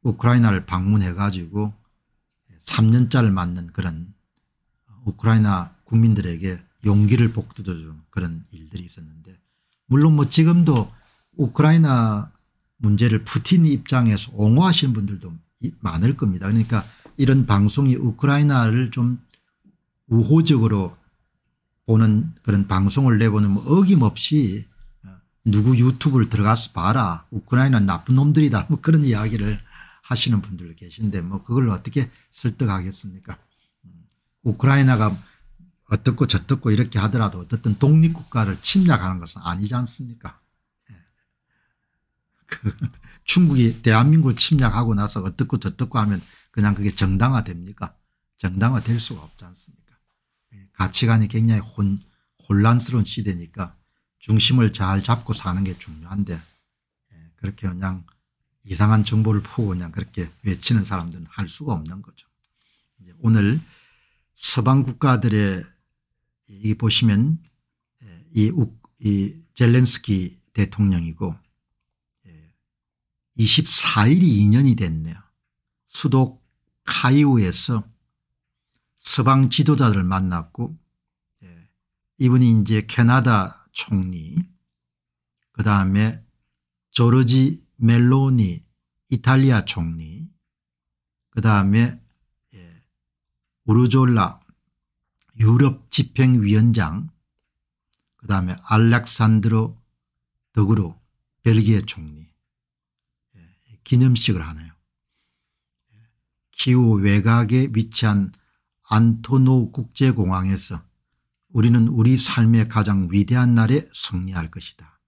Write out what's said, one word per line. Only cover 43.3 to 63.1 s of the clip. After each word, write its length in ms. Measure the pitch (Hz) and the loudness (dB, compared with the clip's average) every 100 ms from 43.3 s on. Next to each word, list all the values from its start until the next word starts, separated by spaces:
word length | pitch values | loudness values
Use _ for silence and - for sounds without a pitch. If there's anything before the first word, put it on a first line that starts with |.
| - 175 135 117 113 | 2 4 4 2 0
대한민국을 540 | - 110 131 160 139 113 | 0 2 4 4 2 0
침략하고 580 | - 151 123 110 117 | 0 2 2 0 -2
나서 280 | 104 104 - | -2 -4 -6
어떻고 380 | 95 - 110 104 | -8 -6 -4 -4
저떻고 400 | 101 - 127 123 | -6 -8 -6 -2
하면 220 | 104 98 - _ _ | -2 -4 -8 _ _
그냥 240 | - 104 101 | -2 -2 0
그게 180 | 101 | -4
정당화됩니까? 1040 | - 95 98 120 127 92 85 90 104 92 _ _ _ _ _ | -2 -2 0 0 0 -4 -10 -16 -14 -16 _ _ _ _ _
정당화될 600 | 95 92 113 127 - 117 | -6 -2 0 -2 -2 -4
수가 240 | 113 92 | -6 -14
없지 220 | - _ 87 | -18 _ -20
않습니까? 500 | 90 _ _ _ _ _ _ _ _ _ | -20 _ _ _ _ _ _ _ _ _
예, 140 | 101 98 | -20 _
가치관이 540 | _ 95 - 117 113 104 | _ -4 -2 0 0 0
굉장히 320 | 113 113 110 | -2 0 -2
혼-, 380 | 110 - 101 98 _ _ _ _ _ | -4 -4 -4 -4 _ _ _ _ _
혼란스러운 560 | 101 110 120 120 123 101 | 2 2 2 0 -4 -4
시대니까 680 | - 101 90 82 - 90 - _ _ _ _ | -6 -8 -8 -12 -12 -14 -14 _ _ _ _
중심을 540 | - 110 - 127 110 | 0 0 2 2 2
잘 280 | - 95 98 | 0 -2 -2
잡고 320 | - 120 - | -2 -4 -4
사는 300 | 110 95 90 | -8 -6 -4
게 140 | 95 87 | -6 -8
중요한데, 560 | - 78 82 98 98 | -16 -20 -12 -8 -6
예, 960 | 82 82 _ _ _ _ _ _ 82 80 _ | -8 -12 _ _ _ _ _ _ _ -20 _
그렇게 320 | 95 104 98 | -12 -8 -10
그냥 380 | 90 95 92 87 _ _ _ _ _ | -6 -8 -10 -14 _ _ _ _ _
이상한 400 | 98 90 104 110 | -12 -2 2 2
정보를 400 | 104 110 110 104 | 2 0 0 -2
보고 260 | - - 107 | -4 -6 -4
그냥 220 | 90 87 | -4 -8
그렇게 400 | 80 - - 82 _ | -12 -12 -12 -12 _
외치는 420 | 104 92 - 117 101 | -6 -6 -2 -2 -2
사람들은 400 | 95 85 87 80 | -8 -10 -14 -18
할 180 | - 92 | -12 -12
수가 260 | - 151 | -10 -8
없는 280 | 95 76 92 | -8 -8 -16
거죠. 260 | - _ _ _ _ _ _ _ _ _ | -20 _ _ _ _ _ _ _ _ _
이제 120 | 90 | -20